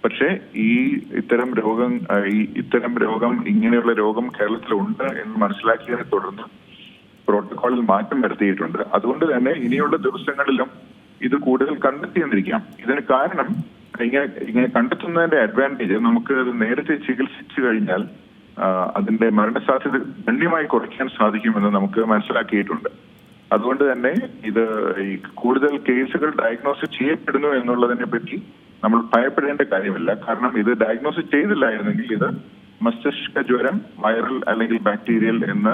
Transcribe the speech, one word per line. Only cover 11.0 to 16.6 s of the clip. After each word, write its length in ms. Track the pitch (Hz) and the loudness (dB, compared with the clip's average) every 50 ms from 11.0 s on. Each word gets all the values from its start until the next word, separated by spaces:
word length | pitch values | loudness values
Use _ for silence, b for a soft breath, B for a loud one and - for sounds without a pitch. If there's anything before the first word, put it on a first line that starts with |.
| - - - - | -20 -20 -14 -6
ഇത് 140 | - 127 135 | -2 0 0
കൂടുതൽ 420 | 139 - 131 127 123 135 143 151 - | 2 2 2 2 4 2 0 0 0
കണ്ടെത്തിയെന്നിരിക്കാം. 840 | - 135 131 147 156 - - 185 165 139 - 98 95 - - - - - - - - | 0 0 0 0 -8 -2 -2 -2 0 2 2 0 0 0 -2 -4 -4 -8 -18 -10 -4
ഇതിന് 160 | 113 135 147 117 - | -2 -2 -2 2 2
കാരണം 360 | 131 131 143 180 185 156 135 147 220 - - - - - - - - - | 2 2 2 0 0 -4 -2 -2 -4 -6 -6 -10 -14 -20 -20 -18 -6 -4
ഇങ്ങനെ, 240 | 120 120 127 139 143 | -2 0 0 0 0
ഇങ്ങനെ 440 | - - - - - 110 123 127 123 - | -2 -6 -8 -8 -2 0 2 2 2 2
കണ്ടെത്തുന്നതിന്റെ 600 | 123 117 127 170 170 - 175 170 170 170 160 156 | 2 2 2 -2 -4 -4 -2 0 0 2 4 4
അഡ്വാൻറ്റേജ് 580 | 143 113 104 101 117 135 139 139 123 117 90 98 | 4 2 2 2 2 0 0 0 -4 -2 0 0
നമുക്ക് 400 | 110 117 117 117 117 117 - 135 | 2 4 4 4 2 2 0 0
അത് 260 | 131 127 123 120 120 | 0 0 -2 0 -2